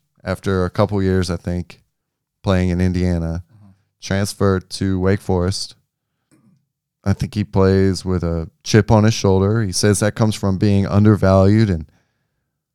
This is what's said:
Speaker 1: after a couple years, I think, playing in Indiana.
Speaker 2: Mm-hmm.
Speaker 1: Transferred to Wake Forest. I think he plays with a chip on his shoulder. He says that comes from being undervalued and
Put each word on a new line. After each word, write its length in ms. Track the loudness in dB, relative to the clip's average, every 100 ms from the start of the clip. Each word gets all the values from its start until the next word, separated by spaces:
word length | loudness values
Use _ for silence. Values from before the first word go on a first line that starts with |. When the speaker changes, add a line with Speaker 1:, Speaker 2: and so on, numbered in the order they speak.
| _ _
Speaker 1:
after 420 | -8 -6 -4 -2 -2
a 40 |
couple 320 | -2 -2 0
years, 280 | 0 0 -2
I 40 | -6
think, 460 | -6 -6 -8 -16 _ _ _ _ _ _
playing 260 | -2 0 0
in 100 | 0
Indiana. 640 | 0 0 -2 -2 -4 -8 -12 _
Speaker 2:
Mm-hmm. 140 | -20 _ _ _
Speaker 1:
Transferred 680 | -6 -4 -4 -2 0 0 -4
to 280 | -6 -4 -2
Wake 200 | 0 -2
Forest. 540 | -2 -2 -2 -4 -10 -14 _ _ _ _ _ _ _ _ _ _ _ _
I 100 | -4
think 200 | -4 -4
he 100 | -6
plays 640 | -4 0 2 4 2 -2 -4
with 180 | -4
a 260 | -2 -4 -6 -12
chip 280 | 0 2 4
on 120 | 4
his 100 | 2 0
shoulder. 480 | 0 2 2 0
He 80 | -4
says 280 | -2 0 2
that 140 | 0 0
comes 200 | -2 -2
from 240 | -4 0
being 260 | 0 0 2
undervalued 840 | 2 4 4 4 4 4 2 2
and 160 | -2 -8 _ _ _ _ _ _ _ _